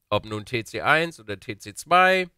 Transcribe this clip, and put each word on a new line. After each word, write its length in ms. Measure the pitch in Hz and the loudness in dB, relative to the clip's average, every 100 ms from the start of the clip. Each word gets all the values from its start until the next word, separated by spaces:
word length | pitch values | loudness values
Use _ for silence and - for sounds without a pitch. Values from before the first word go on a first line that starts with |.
| - | -4
Ob 160 | 104 107 | -4 -4
nun 200 | 107 101 | -12 -6
T 180 | 117 | -8
C 180 | - 110 | -6 -6
eins 380 | 98 156 170 160 | 0 2 0 -8
oder 200 | 107 98 | -14 -12
T 180 | - 101 | -10 -14
C 180 | 104 - | -14 -14
zwei. 540 | 151 180 185 190 180 | 0 4 4 2 -2